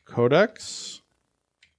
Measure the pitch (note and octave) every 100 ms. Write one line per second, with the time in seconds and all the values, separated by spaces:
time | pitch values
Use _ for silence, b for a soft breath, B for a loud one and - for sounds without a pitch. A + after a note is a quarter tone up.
0 | _ - A#2+ D#3 A3 - - - - -
1 | _ _ _ _ _ _ _